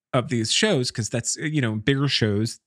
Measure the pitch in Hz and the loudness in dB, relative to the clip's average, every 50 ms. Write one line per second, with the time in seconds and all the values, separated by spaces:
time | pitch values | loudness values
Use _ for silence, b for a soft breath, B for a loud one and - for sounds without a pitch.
0 | _ - - 131 110 - 131 117 110 110 - - - 220 196 135 127 - - - | _ -2 -2 -2 0 0 -2 -2 0 0 0 2 2 4 2 2 0 -2 -4 -6
1 | 107 - - 117 - - - - 156 156 156 151 127 113 110 110 107 - 139 135 | -6 -4 -4 -4 -4 -4 -6 -4 -4 -2 0 0 0 0 -2 -2 0 0 2 2
2 | 143 139 - - 120 107 101 101 110 117 - - _ | 2 0 2 2 2 2 2 0 0 -2 -4 -8 _